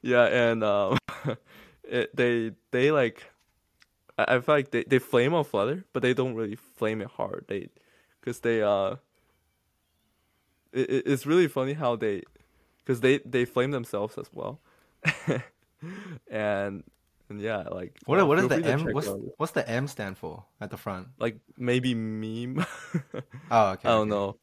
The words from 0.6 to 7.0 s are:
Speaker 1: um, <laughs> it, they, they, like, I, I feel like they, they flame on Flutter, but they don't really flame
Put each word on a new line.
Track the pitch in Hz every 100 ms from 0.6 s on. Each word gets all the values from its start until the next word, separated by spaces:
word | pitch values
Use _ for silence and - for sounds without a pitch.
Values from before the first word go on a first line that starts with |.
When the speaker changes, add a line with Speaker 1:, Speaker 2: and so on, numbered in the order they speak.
Speaker 1:
um, | 107 101 98 127 - - 143
<laughs> | 135 _ - - _
it, | - 123 - 120
they, | 123 120 113 92 _
they, | 123 139
like, | 151 120 - - _ _ _ _ _ _ _ _ -
I, | - 127
I |
feel | 127 151
like | 139
they, | 120 -
they | 131
flame | - 123 127
on | 170
Flutter, | 143 104 107 170 -
but | 131
they | 123
don't | 127 131 113
really | 107 110
flame | _ - 110 110